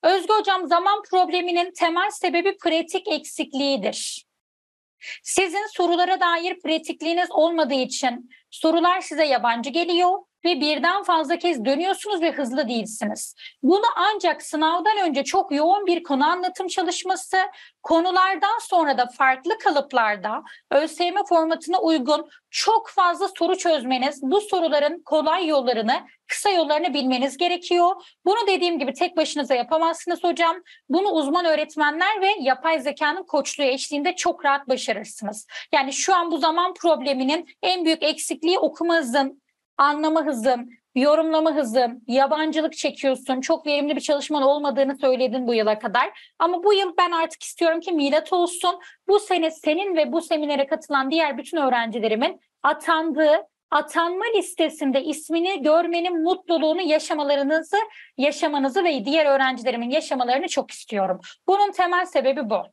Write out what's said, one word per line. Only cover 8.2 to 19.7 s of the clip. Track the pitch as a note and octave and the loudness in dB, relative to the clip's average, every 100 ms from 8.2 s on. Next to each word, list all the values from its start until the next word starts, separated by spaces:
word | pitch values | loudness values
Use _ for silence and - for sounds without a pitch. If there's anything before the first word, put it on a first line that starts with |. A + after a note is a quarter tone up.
| - _ _ | -14 _ _
sorular | - D#4+ E4 E4+ F#4 | -2 2 2 2 0
size | E4+ D4+ D#4 | -4 -2 2
yabancı | B3 A#3 A#3 A#3 | 2 2 -2 -2
geliyor | C#4+ F4 F4 F4+ F#4+ - _ E4+ | -4 0 2 2 0 -6 _ -2
ve | F4 | 0
birden | D4+ D4+ E4 F#4+ | 0 0 0 0
fazla | G4 E4+ C#4+ E4+ | 0 0 0 0
kez | F4 D4 G#3+ | 0 0 0
dönüyorsunuz | C#4 F4+ F#4 G4+ G4 | 0 0 -2 -4 -2
ve | D#4+ | -2
hızlı | C#4 C4 C4 C4 | -2 -4 -2 -2
değilsiniz. | A#3+ G#3 - G#3 G#3+ - - - _ | -4 -6 -6 -6 -6 -12 -16 -20 _
Bunu | B3+ F#4+ A#4 - | 2 4 2 2
ancak | G#4 G#4+ F4 D4+ | 0 0 -2 -2
sınavdan | - D4+ D#4 F4 F4 G#4 | -6 -2 0 0 0 0
önce | F4+ C#4 | 0 -2
çok | C#4 F#4+ F#4+ | 0 0 0
yoğun | C#4+ D#4 G4+ G4 | 0 2 2 2
bir | E4+ | -2
konu | E4+ C4+ D4 | 0 0 2
anlatım | F4+ F4+ F#4 F#4 | 2 -2 -4 -6
çalışması, | F#4 E4+ F4 F#4 F#4 - F#4+ G4 - - _ | -2 -2 -2 -4 -4 0 0 0 -6 -20 _
konulardan | - E4 F4+ F#4 F#4 F#4 G4 A4+ | 2 2 4 2 2 2 0 -2
sonra | - F4+ D4+ B3 | 0 2 2 0
da | B3 - | -2 2
farklı | C4 C4 D#4+ A4+ | 2 2 -2 0
kalıplarda | G4+ | 2